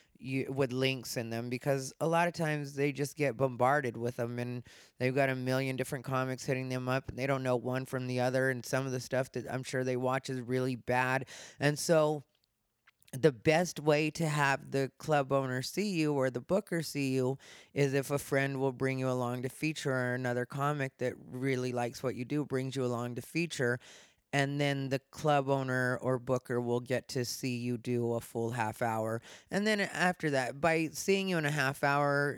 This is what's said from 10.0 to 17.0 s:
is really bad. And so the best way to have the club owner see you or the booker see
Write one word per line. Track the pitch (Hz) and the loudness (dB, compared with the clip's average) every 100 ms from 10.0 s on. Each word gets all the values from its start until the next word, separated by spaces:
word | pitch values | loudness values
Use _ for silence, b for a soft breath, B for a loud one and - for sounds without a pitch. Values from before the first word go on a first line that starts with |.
| 127 131 - | 0 0 -2
is | 131 | -6
really | 117 127 127 120 | -2 0 0 -2
bad. | - 123 127 131 131 B B B | 0 2 2 0 -2 B B B
And | 143 147 | 2 2
so | - 160 151 151 - _ _ _ _ _ _ _ _ | 4 6 6 2 -6 _ _ _ _ _ _ _ _
the | 135 151 | 2 4
best | 117 156 156 180 - | 4 4 4 2 0
way | 147 151 156 | 2 4 2
to | 156 160 | 0 0
have | 147 139 139 139 | 4 4 2 0
the | 135 131 - | 0 0 -4
club | 156 147 135 | 0 2 4
owner | 139 131 127 | 2 2 -2
see | 127 185 208 | -4 -4 -2
you | 170 151 | 0 2
or | 143 131 | 2 2
the | 127 | 0
booker | 127 190 - 170 | 0 -2 0 -4
see | 151 143 | -2 -2